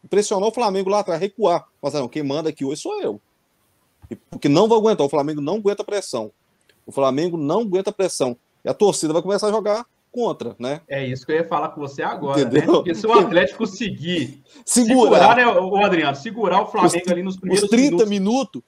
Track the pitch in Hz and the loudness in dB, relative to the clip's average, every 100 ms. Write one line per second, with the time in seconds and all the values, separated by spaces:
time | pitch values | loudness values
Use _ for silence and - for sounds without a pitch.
0 | - 196 202 202 214 226 226 190 190 208 | 0 0 0 0 -2 0 -2 -2 0 -2
1 | 196 160 196 - 185 170 - _ 143 143 | -2 -4 -6 0 0 0 -4 _ -6 -6
2 | 120 156 143 147 160 147 135 151 339 415 | -6 -6 -4 -4 -4 -6 -6 -6 -8 -6
3 | 330 - _ _ _ _ _ _ _ _ | -6 -8 _ _ _ _ _ _ _ _
4 | - 113 _ - 147 147 214 226 214 175 | -18 -18 _ -6 0 2 4 4 2 0
5 | 143 151 143 151 143 214 202 202 - 202 | 0 -2 -4 -6 -6 -2 -4 -4 -6 -6
6 | - 123 107 _ _ _ _ _ - 139 | -6 -8 -10 _ _ _ _ _ -10 0
7 | 135 131 175 170 143 190 226 185 190 190 | 0 2 -2 -2 -2 -2 0 -2 -2 -2
8 | 180 - 131 120 _ _ - - 202 160 | -2 0 -2 -4 _ _ -8 2 2 2
9 | 156 160 175 202 208 214 202 214 240 _ | 0 0 0 -2 0 0 0 -4 -6 _
10 | _ 247 220 147 113 101 123 151 _ 139 | _ -4 -4 -4 -10 -8 -8 -8 _ -8
11 | 127 127 - 156 165 156 156 - 139 139 | -6 -8 -2 -2 0 -4 -4 -8 -12 -8
12 | 165 202 143 143 127 139 165 170 175 165 | -8 -6 -2 0 2 2 4 2 0 -4
13 | 220 214 175 170 196 - 220 - 220 127 | 4 4 4 2 0 -2 -8 -4 -8 -6
14 | 160 175 127 - _ - - 240 226 254 | -4 -4 -4 -10 _ -18 -2 2 4 6
15 | 208 160 196 240 233 180 185 196 202 175 | 8 8 8 6 4 2 0 2 2 2
16 | 147 135 226 214 196 180 - 214 175 170 | 0 -4 -10 -4 0 0 0 0 2 2
17 | 180 175 190 185 180 190 202 233 277 175 | -2 -2 -4 -8 -2 0 4 4 4 2
18 | 214 202 190 254 254 127 | 2 0 0 -2 -4 -10